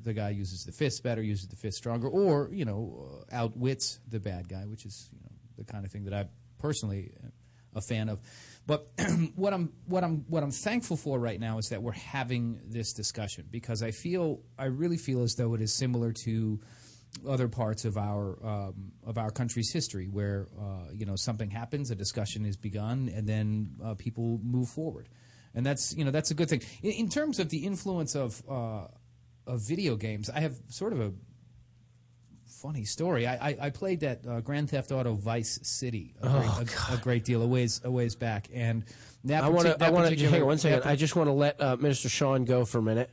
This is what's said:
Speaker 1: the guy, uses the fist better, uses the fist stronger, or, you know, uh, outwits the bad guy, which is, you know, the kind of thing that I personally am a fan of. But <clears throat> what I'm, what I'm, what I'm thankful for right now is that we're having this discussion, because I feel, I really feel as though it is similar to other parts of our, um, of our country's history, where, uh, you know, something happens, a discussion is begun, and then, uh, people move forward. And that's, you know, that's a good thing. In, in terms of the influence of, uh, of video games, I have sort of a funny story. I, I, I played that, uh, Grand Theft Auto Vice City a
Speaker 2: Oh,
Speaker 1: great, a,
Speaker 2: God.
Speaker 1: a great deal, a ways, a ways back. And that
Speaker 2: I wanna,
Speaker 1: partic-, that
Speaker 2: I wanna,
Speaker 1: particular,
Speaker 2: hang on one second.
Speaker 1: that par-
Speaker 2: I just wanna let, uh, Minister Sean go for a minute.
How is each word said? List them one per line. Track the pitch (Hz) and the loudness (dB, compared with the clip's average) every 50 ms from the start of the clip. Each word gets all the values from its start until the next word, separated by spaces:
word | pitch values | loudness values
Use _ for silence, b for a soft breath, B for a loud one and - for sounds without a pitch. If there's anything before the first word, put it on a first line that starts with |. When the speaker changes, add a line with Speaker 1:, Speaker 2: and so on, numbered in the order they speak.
Speaker 1:
the | 113 117 | -6 -4
guy, | 107 110 104 101 | -4 -2 -2 -2
uses | 104 101 98 92 90 90 - | -2 -2 -4 -6 -6 -8 -10
the | - | -12
fist | - - 151 131 131 - | -4 -2 -2 -2 -2 -2
better, | - 123 117 110 | -2 -2 -2 0
uses | 110 107 104 98 92 90 | 0 -2 -2 -2 -4 -8
the | - | -12
fist | - - 104 - - | -8 -8 -6 -6 -6
stronger, | - 120 117 120 117 135 | -4 -4 -2 -2 -2 0
or, | 165 190 202 185 151 143 139 - | 2 4 4 6 4 4 2 -2
you | 196 202 143 | -4 -4 -2
know, | 110 98 104 113 85 58 62 69 67 69 65 - - | -2 -2 -4 -4 -6 -8 -12 -14 -14 -14 -16 -14 -6
uh, | - | -2
outwits | 120 117 110 110 123 123 131 135 - - - - - - - | -2 -2 -2 -2 -2 0 0 0 0 -4 -6 -6 -10 -12 -8
the | 110 107 | -8 -6
bad | 95 104 90 90 90 87 | -4 -4 -6 -6 -8 -8
guy, | 95 95 101 | -10 -10 -10
which | 104 110 107 - | -10 -12 -12 -12
is, | 101 107 - - - | -14 -14 -14 -18 -20
you | - - - | -20 -20 -20
know, | - - - - - - 110 | -20 -20 -20 -20 -20 -16 -16
the | 107 | -14
kind | - - 101 101 | -10 -8 -8 -8
of | 98 | -8
thing | - 104 101 | -8 -8 -6
that | 98 101 | -4 -2
I | 101 101 - - - - - - - | -2 -4 -4 -8 -16 -20 -20 -12 -6
personally | - 151 143 - - 104 98 98 90 - - - | -4 -2 -2 -2 -2 -2 -4 -4 -6 -8 -14 -16
am | 127 120 - - b b b b b b - | -18 -18 -18 -20 b b b b b b -8
a | 110 | -8
fan | - - 117 110 110 110 | -4 -2 -2 -2 -2 -2
of. | 104 107 B B B B B B B B B | -4 -6 B B B B B B B B B
But | - 151 151 - - - - | -2 -2 -2 -2 -8 -4 -2
<clears throat> | - 190 165 170 165 156 - | 0 2 2 2 2 0 0
what | 185 190 202 | 0 0 0
I'm, | 196 180 170 160 - - - | 2 0 -2 -2 -4 -10 -6
what | 180 180 180 | -2 0 2
I'm, | 180 165 160 147 - - | 2 2 0 -2 -2 0
what | 165 160 | 0 0
I'm | 147 139 | 0 0
thankful | 131 - - 214 233 240 233 - 170 | -2 -2 -2 0 0 0 0 0 -4
for | - - 147 135 123 | -2 0 0 0 0
right | 120 117 98 95 | 0 0 -2 -2
now | 113 113 110 110 | -2 -2 -2 -2
is | 107 - | -2 -2
that | 117 98 | -4 -4
we're | 117 117 | -4 -4
having | 107 - - - - 139 127 120 127 120 117 117 113 - - | -6 -6 -10 -6 -4 -4 -2 -2 0 0 0 -2 -4 -6 -10
this | 104 113 117 110 - - | -8 -6 -4 -4 -4 -6
discussion, | - 104 - - 113 104 101 - - - - | -4 -4 -4 -4 -4 -6 -6 -6 -10 -12 -10
because | 110 117 - - 113 104 | -10 -8 -6 -4 -4 -2
I | 113 113 | -2 -4
feel, | 107 - - 170 180 185 170 156 135 - - - - - | -4 -4 -4 -2 0 0 0 0 -2 -4 -8 -14 -10 -4
I | 135 | -4
really | 135 127 139 165 175 170 | -2 -2 0 0 0 0
feel | 165 - 139 131 123 | 0 0 0 0 2
as | 123 117 - | 2 2 2
though | - 120 113 117 | 2 0 2 2
it | 107 | 0
is | 110 107 - | 0 0 0
similar | - 135 123 123 117 117 113 113 - - | 0 0 2 2 2 2 0 -2 -2 -2
to | 117 113 113 110 107 107 107 B B B B B B B B B B - - - 135 | -2 0 2 2 0 0 -2 B B B B B B B B B B -16 -10 -4 -2
other | 135 127 127 113 | 0 0 0 0
parts | - 120 113 107 110 - - | 0 0 0 0 0 -2 -2
of | 113 98 107 | -2 -2 0
our, | 101 104 104 101 101 95 90 - 113 | -2 0 -2 -2 -2 -4 -6 -6 -6
um, | 110 104 101 98 95 95 101 95 95 - - - | -4 -4 -4 -4 -6 -8 -10 -12 -14 -16 -12 -10
of | 113 107 117 | -6 -4 -2
our | 110 107 | -4 -2
country's | 104 - 123 117 - 117 110 - | -2 -2 -2 -2 -2 -2 -2 -2
history, | - 165 - - - 95 90 | -2 -2 -4 -4 -6 -6 -6
where, | 98 98 104 101 101 101 98 98 - - - | -4 -2 -2 0 0 0 -2 -4 -6 -10 -8
uh, | 104 98 95 92 87 73 | -8 -6 -6 -8 -8 -10
you | 82 107 110 | -8 -6 -4
know, | 98 98 | -4 -2
something | 92 - 127 110 104 110 101 | -2 -2 -2 -2 -2 -4 -4
happens, | 101 113 117 - - 143 143 120 | -4 -6 -6 -4 -4 -4 -2 -4
a | 113 | -4
discussion | 95 101 - - 113 104 104 - 107 107 | -4 -4 -4 -2 -2 -4 -2 -2 -2 -2
is | 104 95 | -2 -4
begun, | - - 104 95 107 104 113 123 135 127 113 82 | -4 -6 -6 -4 -2 -2 -2 0 0 -2 -2 -2
and | 110 107 104 | -2 -2 0
then, | 107 107 107 107 107 107 107 - - - - | 0 2 2 2 0 0 -2 -4 -8 -8 -8
uh, | 113 107 | -8 -8
people | 98 - 117 113 120 117 117 117 113 | -6 -6 -6 -4 -2 0 0 0 -2
move | 101 120 123 127 123 120 | -2 0 0 0 0 0
forward. | - 156 160 160 - - - - b b b b b b b b b | -2 -4 -6 -6 -6 -8 -14 -16 b b b b b b b b b
And | 117 127 | -2 0
that's, | 139 143 - - - - | 0 0 0 -2 -2 -2
you | - 147 | 0 0
know, | 135 | 2
that's | 135 156 151 - | 2 0 0 0
a | 160 | 0
good | 147 175 156 | 2 2 2
thing. | 160 120 B B B B | 2 0 B B B B
In, | - 208 | -4 -2
in | 196 220 233 180 | 0 0 -2 0
terms | - 294 302 311 247 - | 0 0 0 0 0 0
of | 180 147 | 0 0
the | 160 156 156 | -2 -2 -2
influence | 202 196 170 - 196 185 170 151 - - | -2 -4 -2 -2 -2 -2 0 -2 -2 0
of, | 143 135 117 - - - - | -2 -2 -2 -4 -8 -8 -6
uh, | 135 127 117 113 110 104 90 - - - - - - - - - - - _ | -4 -4 -4 -4 -4 -6 -8 -12 -16 -20 -20 -20 -20 -20 -20 -20 -20 -16 _
of | - 123 117 101 | -6 -4 -4 -2
video | 110 165 190 202 147 117 | -2 -2 0 2 2 2
games, | 104 107 110 107 101 104 107 | 0 -2 -4 -4 -4 -6 -4
I | 120 151 | -2 -2
have | 160 151 127 - - - | -2 -2 -2 -6 -12 -14
sort | - - 190 226 | -8 -4 -4 -2
of | 214 131 | 0 0
a | 110 101 90 92 - - - - - - - - - - _ - - _ _ _ _ _ _ _ - - - - - - - - | 0 -2 -2 -6 -14 -20 -20 -20 -20 -20 -20 -20 -20 -20 _ -20 -20 _ _ _ _ _ _ _ -20 -20 -20 -20 -20 -20 -18 -12
funny | - 143 151 127 101 | -8 -6 -6 -4 -4
story. | 101 - - 160 185 165 120 117 | -4 -2 0 0 2 2 2 2
I, | 123 127 120 131 147 | 2 0 0 -2 -2
I, | 135 107 | -2 -2
I | 139 143 | -2 -4
played | - - 190 190 185 160 | -4 -2 -2 -2 0 0
that, | 151 135 120 117 - | 0 -2 -2 -4 -4
uh, | 123 120 117 | -4 -4 -4
Grand | 113 139 143 147 147 - | -2 -2 0 0 0 0
Theft | 151 135 131 - | 0 -2 0 0
Auto | 139 131 123 120 110 | 0 0 2 2 0
Vice | 104 101 113 113 120 117 - - - | 0 0 0 0 0 0 -2 -4 -4
City | - - - - 131 123 113 104 - - - - | -4 -4 -4 -2 -2 -2 -4 -4 -6 -8 -8 -2
a | - | 2
Speaker 2:
Oh, | 123 | 4
Speaker 1:
great, | 135 139 120 113 101 104 120 117 | 4 6 6 4 2 0 -2 -2
a, | - | -2
Speaker 2:
God. | - - - 127 120 | -2 0 0 0 0
Speaker 1:
a | |
great | - 131 123 117 - | 2 2 2 2 4
deal, | 123 120 113 | 2 2 4
a | 113 | 4
ways, | 120 127 127 123 117 - - - | 4 4 4 4 2 0 -2 -2
a | 123 | 0
ways | 127 123 120 117 - | 2 2 2 0 0
back. | - 120 117 107 101 - - | -2 -2 -2 -2 -2 -4 -6
And | - 123 117 117 113 113 110 B B B B B B B - | -4 0 0 2 2 0 -2 B B B B B B B -2
that | 131 147 156 139 | 2 4 4 6
Speaker 2:
I | 151 | 6
wanna, | 170 175 170 170 | 6 8 8 6
Speaker 1:
partic-, | 156 147 | 6 8
that | 165 170 | 6 8
Speaker 2:
I | |
wanna, | 170 175 170 160 | 8 8 8 6
Speaker 1:
particular, | 160 143 143 143 | 6 6 6 8
Speaker 2:
hang | 156 170 | 8 8
on | 143 135 | 8 6
one | 156 151 | 4 6
second. | - 151 135 127 | 6 6 6 6
Speaker 1:
that | |
par- | 131 143 | 6 4
Speaker 2:
I | 143 | 4
just | 135 160 147 - | 4 4 4 4
wanna | 175 156 147 | 4 6 6
let, | 139 143 143 147 - - | 6 6 6 4 4 2
uh, | 143 131 127 120 | 2 2 4 4
Minister | 143 147 135 - - 123 | 4 4 4 2 0 -2
Sean | - - 147 135 135 131 127 | 2 2 4 4 4 4 4
go | 117 127 123 120 | 4 4 4 4
for | - - 117 | 4 2 2
a | |
minute. | 110 110 110 117 123 - | 4 4 4 2 2 0